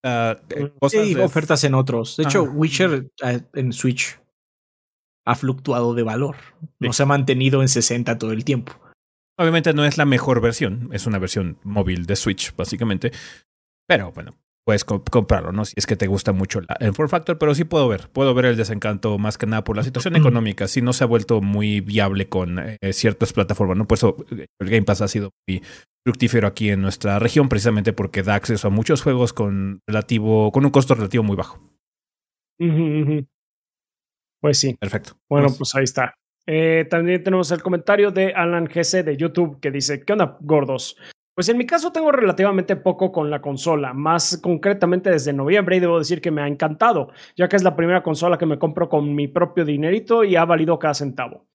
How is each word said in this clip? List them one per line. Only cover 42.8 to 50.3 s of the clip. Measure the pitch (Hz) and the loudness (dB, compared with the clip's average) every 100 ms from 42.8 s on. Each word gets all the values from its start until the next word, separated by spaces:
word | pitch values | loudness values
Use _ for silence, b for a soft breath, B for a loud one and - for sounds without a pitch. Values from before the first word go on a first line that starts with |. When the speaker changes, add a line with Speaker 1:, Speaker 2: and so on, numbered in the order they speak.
| 190 - 185 | -2 0 -2
Speaker 2:
con | 180 151 | -2 -4
la | 147 | -4
consola, | 143 135 170 156 135 | -6 -6 -2 -2 -2
más | 131 156 170 - 170 | -4 0 2 0 -2
concretamente | 180 160 190 202 175 180 190 | -2 0 0 0 2 2 2
desde | 160 135 | 0 0
noviembre, | 139 139 208 180 185 | -2 2 2 4 2
y | |
debo | 175 170 | 2 2
decir | 151 175 | 0 -4
que | 175 | -2
me | 151 | -2
ha | 143 | -4
encantado, | 143 156 151 226 180 135 B B - | -2 -4 2 2 2 -2 B B -2
ya | 180 | 2
que | 196 | 4
es | |
la | 180 156 | 2 2
primera | 165 180 | 2 2
consola | 170 151 175 170 | 0 0 0 2
que | 165 | 0
me | 147 | 0
compro | 156 151 170 | -2 -2 0
con | 151 147 147 | 0 0 -2
mi | 143 | -2
propio | 139 175 180 151 | 0 0 0 0
dinerito | 143 156 208 220 233 | 0 0 -2 0 2
y | 208 | 4